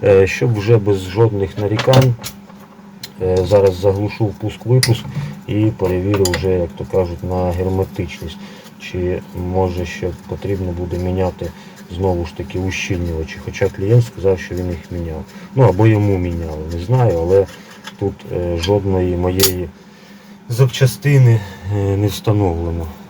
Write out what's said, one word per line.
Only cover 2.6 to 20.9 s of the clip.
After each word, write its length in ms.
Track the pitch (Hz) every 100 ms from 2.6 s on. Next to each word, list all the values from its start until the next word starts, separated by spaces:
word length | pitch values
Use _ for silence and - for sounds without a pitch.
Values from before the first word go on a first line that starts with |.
| - - - - - -
е, 140 | 92 92
зараз 400 | 87 101 98 90
заглушу 500 | 98 95 101 - 107
впуск-випуск 760 | 95 107 - - 127 123 117 - - - - -
і 200 | 101 110
перевірю 580 | - 92 92 95 101
вже, 260 | 92 85 95
як 180 | 92 85 -
то 60 |
кажуть, 400 | - 98 90 82
на 260 | 90 90 90
герметичність. 880 | 85 92 95 92 - 92 - - - - - - -
Чи 420 | - 92 90 92 - - 90
може 340 | 92 92 87 85
ще 240 | - 92 82 -
потрібно 440 | 87 95 98 92
буде 260 | 85 87 87
міняти 480 | 90 92 90 85 87 - - - - 87
знову 300 | 95 87 82
ж 100 | -
таки 220 | 85 92
ущільнювачі. 800 | 92 - - 90 87 80 80 -
Хоча 240 | - - 98
клієнт 360 | - 98 120
сказав, 360 | 120 - 92 92
що 140 | -
він 160 | 90 90
їх 80 | 85 -
міняв. 340 | 87 82 78 - - -
Ну 80 | 131
або 240 | 120 92 113
йому 320 | 104 101 95
міняли, 400 | 87 85 80 78 80
не 60 | 85
знаю, 400 | 87 127 120 85
але 280 | 85 98 95 - - - - -
тут, 160 | 98 98 -
е, 240 | 92 87 85
жодної 600 | 92 101 98 92 90 87
моєї 520 | 92 92 92 90 87 - - - - - - - -
запчастини, 920 | 117 131 - 131